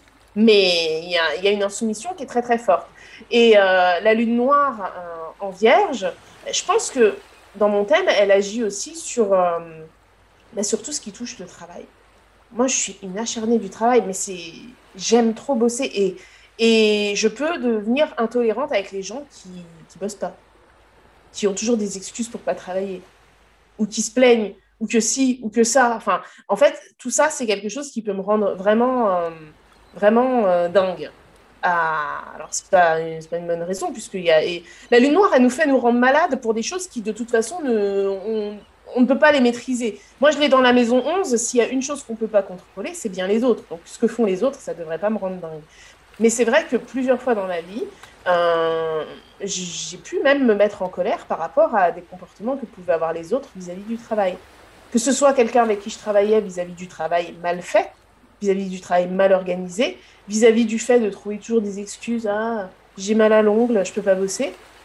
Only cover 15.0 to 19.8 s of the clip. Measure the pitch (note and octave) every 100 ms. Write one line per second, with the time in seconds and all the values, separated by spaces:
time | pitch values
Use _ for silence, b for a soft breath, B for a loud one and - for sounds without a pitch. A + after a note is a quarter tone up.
15 | F3 A#3 A3+ G#3+ - B3 A#3 A#3 C4+ G3+
16 | F#3+ - B B B - A3+ A3+ G#3+ G#3
17 | G#3 G3+ G#3+ A3 D#4 E4+ A#3+ A3 G3+ C4
18 | D4+ - A3+ B3 A#3 G#3+ D4 G#3+ F#3+ G3
19 | F#3+ B3 C#4+ - F#3 F3+ E3+ E3